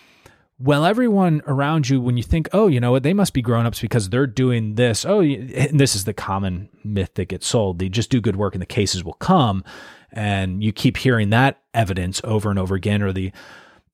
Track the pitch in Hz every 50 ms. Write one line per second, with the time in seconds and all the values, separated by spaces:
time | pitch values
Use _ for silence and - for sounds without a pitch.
0 | _ _ _ _ - - _ _ _ _ _ - 127 139 147 143 156 180 220 240
1 | 254 233 202 196 185 175 156 151 - - 139 135 139 147 160 160 135 120 139 131
2 | 120 123 123 123 - - 175 165 156 - - 190 220 196 143 123 120 120 127 135
3 | 123 151 190 208 190 - - 139 117 123 117 117 117 117 101 - - 110 - 120
4 | 101 95 104 127 143 131 107 135 127 127 123 117 110 107 104 110 123 120 107 -
5 | - 147 202 214 180 147 139 98 123 131 - - 135 147 151 143 139 127 - 98
6 | 95 110 104 - - - 95 98 98 95 90 87 101 - _ _ - 104 104 98
7 | 92 - - - 92 - 92 87 - - - 120 104 95 87 85 95 95 90 120
8 | 110 - - 123 101 117 92 98 104 95 - 95 87 - - - 101 - - 92
9 | 82 80 - - - - 190 175 131 110 95 95 - - - - - - - -
10 | _ _ - 110 107 104 101 98 95 92 92 98 107 110 98 - - 131 - -
11 | - 135 123 113 107 101 113 120 131 139 - - _ _ - 117 110 92 95 95
12 | 90 90 92 - - - 110 107 98 107 98 98 92 90 98 95 90 104 104 104
13 | 101 98 92 95 92 98 - - - - - - - - _ _ _ _